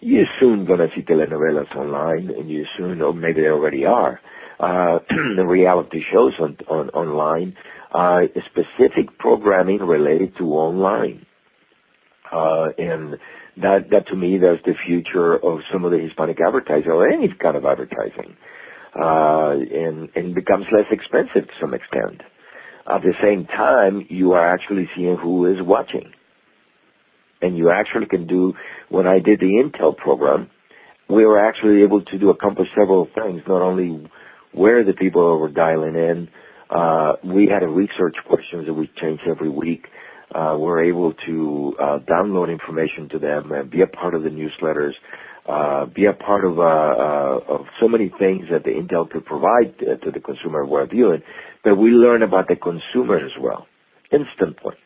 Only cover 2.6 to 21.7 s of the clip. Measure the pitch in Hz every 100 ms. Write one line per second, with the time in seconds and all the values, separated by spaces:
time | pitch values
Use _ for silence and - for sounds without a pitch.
2.6 | 76 - 90 87 76 85 82 80 78 78
3.6 | 76 69 71 120 78 - - - - -
4.6 | 90 90 87 82 - - 139 98 90 92
5.6 | 92 90 82 80 - 95 127 - 78 73
6.6 | - 78 71 - 82 76 76 80 92 92
7.6 | - - - 85 90 90 87 - - -
8.6 | 85 - 127 - - _ 123 117 104 95
9.6 | 92 101 92 80 73 80 92 - 87 76
10.6 | 80 90 95 110 113 - _ _ _ _
11.6 | _ _ _ _ _ _ - 82 80 80
12.6 | 80 73 85 80 78 73 - - - -
13.6 | 95 98 98 101 - 95 90 95 92 85
14.6 | - 87 - 87 82 92 85 82 90 82
15.6 | 76 95 87 85 80 - 80 80 87 127
16.6 | - 76 82 82 110 320 240 - 85 73
17.6 | 69 67 64 - 52 - 50 - - -
18.6 | - - - - - 80 78 78 78 71
19.6 | 65 71 82 78 80 - 90 90 92 95
20.6 | 95 107 104 107 - - 262 - 78 -
21.6 | 76